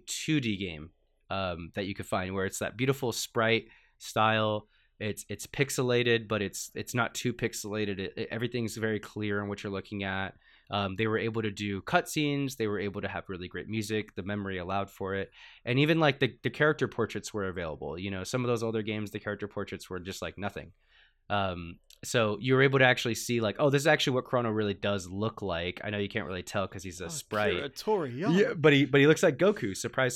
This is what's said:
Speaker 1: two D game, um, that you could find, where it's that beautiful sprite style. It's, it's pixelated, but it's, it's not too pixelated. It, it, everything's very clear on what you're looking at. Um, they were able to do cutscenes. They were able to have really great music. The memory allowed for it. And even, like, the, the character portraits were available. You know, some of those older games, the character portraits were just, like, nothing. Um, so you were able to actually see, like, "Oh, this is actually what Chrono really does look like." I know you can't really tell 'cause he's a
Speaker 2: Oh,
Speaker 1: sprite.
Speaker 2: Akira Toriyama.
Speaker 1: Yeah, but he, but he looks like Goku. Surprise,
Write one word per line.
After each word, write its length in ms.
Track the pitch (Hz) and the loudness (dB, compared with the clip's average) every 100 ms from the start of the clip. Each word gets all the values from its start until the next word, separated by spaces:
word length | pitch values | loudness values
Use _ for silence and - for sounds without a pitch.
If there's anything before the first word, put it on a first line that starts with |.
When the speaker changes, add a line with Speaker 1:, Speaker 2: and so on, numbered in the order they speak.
| - | -8
Speaker 1:
two 340 | - - 151 | -6 0 0
D 160 | 120 98 | 2 -2
game, 340 | 92 78 80 - _ _ - | -4 -8 -14 -18 _ _ -8
um, 400 | 95 95 85 82 | -4 -2 -4 -6
that 120 | 107 104 | -6 -6
you 80 | |
could 120 | 101 101 | -6 -4
find, 280 | 104 92 | -4 -2
where 120 | 95 95 | -2 -2
it's 120 | - | -2
that 180 | 101 104 | -6 -2
beautiful 360 | 127 135 123 | -2 0 -4
sprite 560 | 107 - 120 113 113 - - _ _ | -4 -4 0 2 2 0 -14 _ _
style. 680 | - - 110 110 110 107 - _ _ _ | -4 2 4 4 2 0 -6 _ _ _
It's, 260 | 107 101 - | -6 -6 -8
it's 180 | 101 - | -10 -8
pixelated, 800 | - 139 - 127 120 120 117 107 | -2 -2 0 2 2 4 2 2
but 120 | 107 | -2
it's, 300 | 98 - - - | -2 -4 -10 -10
it's 180 | 110 | -4
not 220 | 123 117 - | -2 -2 -2
too 160 | 123 | -4
pixelated. 640 | 117 117 - 107 104 104 95 | -2 -4 -4 -6 -2 -2 -4
It, 160 | 95 - | -6 -6
it, 120 | 113 | -6
everything's 460 | 110 120 123 113 110 | -4 -4 -2 -4 -2
very 240 | 110 107 | -2 -2
clear 420 | - - 107 101 | -4 -6 -2 -2
on 60 | 101 | -2
what 140 | 101 | -6
you're 100 | 107 | -6
looking 320 | 98 - 104 | -6 -6 -6
at. 320 | 98 95 95 - _ _ - | -4 -4 -4 -8 _ _ -6
Um, 240 | 101 98 | -2 -2
they 140 | 95 110 | 0 0
were 100 | 110 | 0
able 240 | 110 113 | 0 -2
to 80 | 110 | -4
do 320 | 101 104 98 | -4 -4 -4
cutscenes. 760 | - 180 - - 147 143 139 - | 0 0 0 0 0 0 -2 -2
They 120 | 110 | -2
were 100 | 101 | -2
able 220 | 101 98 | -4 -4
to 80 | 98 | -6
have 200 | 92 - | -6 -8
really 200 | 92 90 | -8 -8
great 200 | 110 - | -8 -6
music. 460 | 110 104 107 104 | -4 -2 -2 -4
The 80 | - | -8
memory 360 | 92 104 98 95 | -6 -4 -4 -4
allowed 300 | 87 98 98 | -2 -2 -4
for 280 | - 95 98 | -6 -4 -4
it. 160 | 95 - - - | -6 -10 -20 -12
And 160 | 113 123 | 0 2
even, 180 | 151 165 | 4 4
like, 220 | 151 135 | 4 2
the, 160 | 135 - | 0 -2
the 40 | 127 | -6
character 380 | - 151 151 123 | 2 2 4 0
portraits 480 | - 107 107 - | 0 -2 -4 -8
were 140 | 107 95 | -4 -4
available. 500 | 90 85 73 71 80 | -4 -6 -6 -8 -6
You 140 | 98 | -6
know, 100 | 98 | -6
some 220 | 95 127 | -4 -2
of 40 | 120 | 0
those 140 | 120 | 0
older 200 | 113 113 | 0 -2
games, 280 | 107 107 104 | -2 -4 -4
the 80 | 107 | -6
character 300 | - 104 101 | -6 -4 -6
portraits 420 | - 98 95 - | -6 -6 -8 -8
were 80 | 92 | -8
just, 240 | 87 95 | -8 -8
like, 160 | 87 - | -8 -6
nothing. 320 | 101 80 87 - _ _ _ _ - | -6 -6 -12 -18 _ _ _ _ -4
Um, 520 | 101 95 87 85 90 _ - | 0 0 -2 -8 -14 _ -16
so 340 | - 127 110 104 | -2 2 2 0
you 140 | 127 | 2
were 80 | 131 | 6
able 160 | 139 135 | 6 6
to 60 | |
actually 320 | 131 123 123 113 | 6 6 0 -2
see, 240 | - 117 | 0 0
like, 160 | 110 - | 2 2
"Oh, 120 | 147 | 4
this 120 | 139 | 4
is 40 | 151 | 4
actually 260 | 151 - | 4 4
what 120 | 127 123 | 0 0
Chrono 240 | 127 120 | 0 2
really 240 | 107 104 | 2 0
does 340 | 95 104 101 87 | 0 0 -2 -4
look 340 | 95 110 - | -4 -4 -2
like." 380 | 98 85 87 90 | -4 -2 -4 -6
I 80 | 107 | -6
know 80 | 104 | -4
you 100 | 101 | -2
can't 180 | 110 78 | -4 -4
really 160 | 92 | -6
tell 240 | 90 107 95 | -4 -4 -4
'cause 160 | 101 | -6
he's 160 | 92 87 | -12 -10
a 60 | 87 | -8
Speaker 2:
Oh, 20 | |
Speaker 1:
sprite. 560 | 135 - 107 104 90 | -10 -4 0 2 0
Speaker 2:
Akira 60 | 143 | -4
Toriyama. 680 | - - 214 143 120 185 180 | -6 -2 0 -2 -2 2 4
Speaker 1:
Yeah, 160 | 202 | 4
but 180 | 196 147 | 6 6
he, 120 | 143 | 8
but 160 | 139 143 | 8 8
he 80 | 139 | 8
looks 160 | 160 | 8
like 140 | 185 139 | 4 6
Goku. 380 | 185 208 104 92 | 4 4 -2 -4
Surprise, 360 | 117 - 127 | -4 0 0